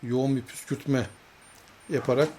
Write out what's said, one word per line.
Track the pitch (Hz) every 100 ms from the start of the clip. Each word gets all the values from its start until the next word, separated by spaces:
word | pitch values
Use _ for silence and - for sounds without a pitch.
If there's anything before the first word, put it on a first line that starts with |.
yoğun | 120 123 135 135
bir |
püskürtme | 123 - - 135 - 135 101 - - - - - - - -
yaparak | 143 - 127 156